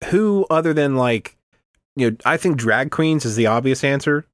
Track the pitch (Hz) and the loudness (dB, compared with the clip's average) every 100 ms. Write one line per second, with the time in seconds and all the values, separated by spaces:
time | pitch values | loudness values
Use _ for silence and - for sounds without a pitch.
0 | - 185 214 202 175 160 160 151 143 131 | -2 0 2 0 2 0 2 0 0 0
1 | 123 117 - _ _ _ _ _ _ - | 0 -2 -4 _ _ _ _ _ _ -2
2 | 120 110 127 165 185 143 113 110 143 - | -2 0 -2 0 0 -2 0 0 -2 -2
3 | 160 156 123 107 110 113 131 131 139 139 | 0 0 -2 0 2 2 0 0 0 -2
4 | 151 147 - | 0 -2 -4